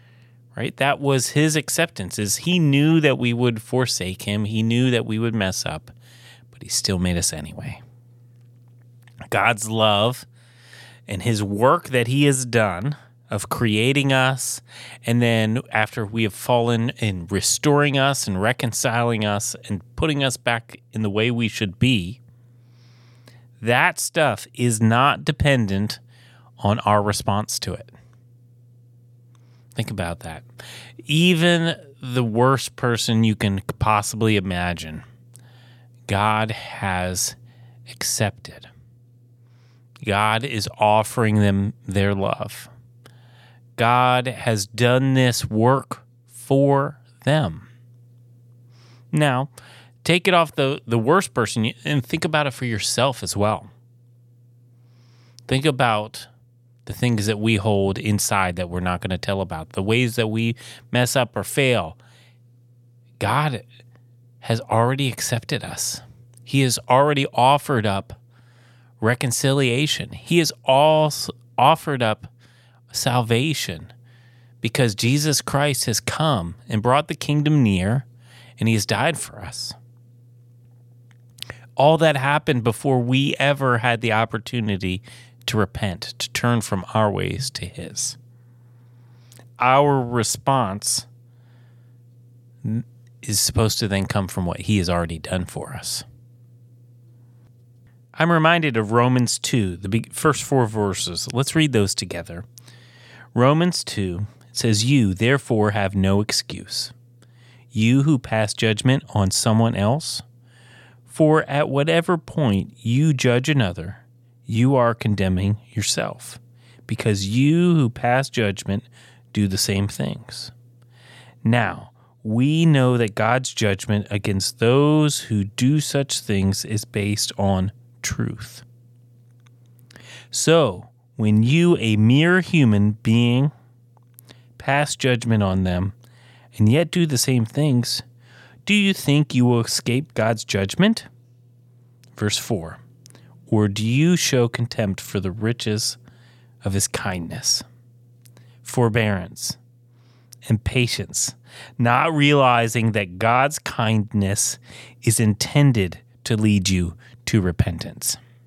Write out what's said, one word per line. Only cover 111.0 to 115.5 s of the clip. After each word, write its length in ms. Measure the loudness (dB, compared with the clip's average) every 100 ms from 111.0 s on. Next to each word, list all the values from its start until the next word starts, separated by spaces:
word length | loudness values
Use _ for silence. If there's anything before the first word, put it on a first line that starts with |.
| _
For 380 | 2 4 4
at 260 | 2 -2 0
whatever 480 | 0 2 2 2 -2
point 560 | -4 -2 0 0 -2 -6
you 360 | -2 2 2
judge 360 | 2 2 2 2
another, 560 | 0 0 -2 -10 -14 _ _ _ _ -4
you 300 | 2 4 4
are 200 | 2 0
condemning 600 | -2 0 0 0 0